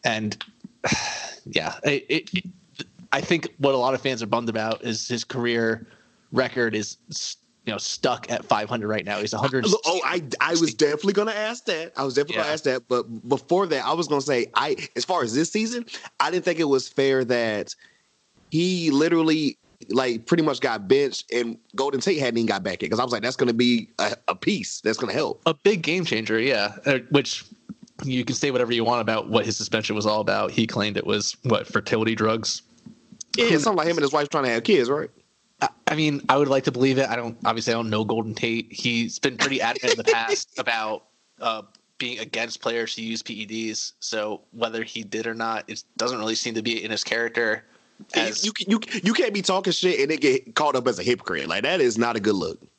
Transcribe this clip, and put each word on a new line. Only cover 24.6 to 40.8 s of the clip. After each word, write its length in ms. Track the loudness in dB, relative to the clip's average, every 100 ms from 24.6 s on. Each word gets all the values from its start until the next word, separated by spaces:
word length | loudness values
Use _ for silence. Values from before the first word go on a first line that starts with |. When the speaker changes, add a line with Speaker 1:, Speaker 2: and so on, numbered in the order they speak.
| -2 -4
Speaker 2:
That's 160 | -2 0
gonna 160 | -2
help." 280 | -2 -2 0 0
Speaker 1:
A 80 |
big 300 | 2 2 2
game 200 | 0 0 0
changer, 340 | -2 0 2
yeah. 360 | 2 2 0 -2 0
Uh, 140 | 0 4
which 340 | 2 2 -6 -10 -20 _ -20 -20 -10
you 220 | -2 -2 0
can 100 | -2
say 160 | 0
whatever 220 | 0 0
you 100 | 2
want 180 | 2 2
about 280 | 0 -2 2
what 160 | 0 2
his 100 | -4
suspension 400 | -2 -2 0 0
was 100 | 2
all 140 | 0
about. 320 | 2 0 0
He 160 | 2 0
claimed 300 | 0 -2 -2
it 80 | 0
was, 300 | 0 -2 -4
what, 220 | 0 0 0
fertility 480 | -4 0 0 2 2
drugs? 460 | 2 2 -2 -6 _ _ -20 -20 _ -20 -6 2
Speaker 2:
Yeah, 80 | 4
Speaker 1:
Who 140 | 4
Speaker 2:
something 180 | 4 2
like 100 | 2
him 100 | 2
and 60 |
his 80 | 2
wife 180 | 2 2
trying 140 | 2
to 60 | 2
have 120 | 2
kids, 260 | 4 4 4
right? 200 | 0 -4 _ _ _ _ _
Speaker 1:
I, 80 | -4 -2 -2
I 80 | 2
mean, 260 | 2 0 2
I 80 | 4
would 100 | 6
like 160 | 4 2
to 60 |
believe 260 | 2 4 4
it. 100 | 2
I 60 | -2
don't, 200 | -4 -4 -2
obviously, 280 | -2 0
I 40 | 0
don't 120 | 2
know 140 | 0
Golden 320 | 0 0 -2 -2
Tate. 320 | -2 -2 -6
He's 460 | -4 -2 0 -2 -2
been 200 | -2 0
pretty 220 | -2 0
adamant 320 | 0 0 0 2
in 0 |
the 140 | 2
past 380 | 2 0 -4 -6
Speaker 2:
<laughs> 40 | -6
Speaker 1:
about, 460 | -2 -2